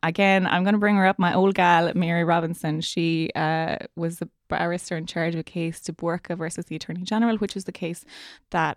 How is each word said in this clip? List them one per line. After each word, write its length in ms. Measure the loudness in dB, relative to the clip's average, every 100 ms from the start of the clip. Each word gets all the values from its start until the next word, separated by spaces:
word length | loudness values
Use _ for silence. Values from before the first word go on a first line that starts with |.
again, 460 | -2 2 4 4 4
I'm 160 | 2
gonna 140 | 2 4
bring 180 | 4 4
her 100 | 4
up, 120 | 4
my 140 | 2
old 220 | 4 4
gal, 380 | 4 6 6 4
Mary 300 | 2 0 2
Robinson. 560 | 2 2 0 -4 -4 -2
She, 500 | -4 -2 0 0 -2 -2
uh, 400 | 0 0 -2 -6 -8
was 240 | -6 -6 -6
the 100 | -10 _ -6
barrister 460 | -4 -2 -4 -6
in 120 | -6 -4
charge 280 | -4 -2
of 60 | -2
a 20 |
case, 380 | -6 -4 -6 -6
De 100 | -10
Borca 460 | -6 -4 -4 -6 -6
versus 300 | -6 -8 -8
the 100 | -10
Attorney 240 | -8 -10
General, 360 | -2 0 2 0
which 160 | -4
was 100 | -6
the 80 | -10
case 320 | -8 -8 -8 -14 -20 -20 -20 _
that, 260 | -2 -2